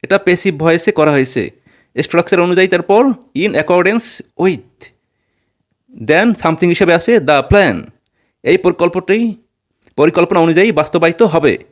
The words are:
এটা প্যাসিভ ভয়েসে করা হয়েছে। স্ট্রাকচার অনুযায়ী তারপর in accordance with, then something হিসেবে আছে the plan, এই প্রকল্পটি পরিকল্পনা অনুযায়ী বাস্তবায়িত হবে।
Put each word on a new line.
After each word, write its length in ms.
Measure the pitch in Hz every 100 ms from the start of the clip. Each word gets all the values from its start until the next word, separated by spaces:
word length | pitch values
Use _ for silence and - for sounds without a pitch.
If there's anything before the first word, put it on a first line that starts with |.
এটা 140 | - 196 190
প্যাসিভ 280 | 180 196 151
ভয়েসে 280 | 160 165 190 202
করা 140 | 151 147
হয়েছে। 280 | 131 127 98 _ _ _ _ 123
স্ট্রাকচার 500 | 123 170 170 180 175
অনুযায়ী 220 | 180 185 175
তারপর 260 | 175 202 269 240 _ 135
in 80 | 196 -
accordance 440 | 156 180 180 226 - - - -
with, 280 | 180 147 - _ - _ _ _ _ _ _ _ _ _ _ - 110
then 180 | 156 226 202
something 260 | 170 160 175
হিসেবে 200 | 170 175 170
আছে 140 | - 233 139
the 80 | 143 -
plan, 240 | 202 175 90 - _ _ _ _ _
এই 140 | - 180 180
প্রকল্পটি 540 | 180 175 185 180 208 233 208 _ _ _ _ _ -
পরিকল্পনা 400 | 151 165 170 185 165
অনুযায়ী 240 | 165 214 151
বাস্তবায়িত 420 | 151 175 165 170 226
হবে। 200 | 160 151 90 -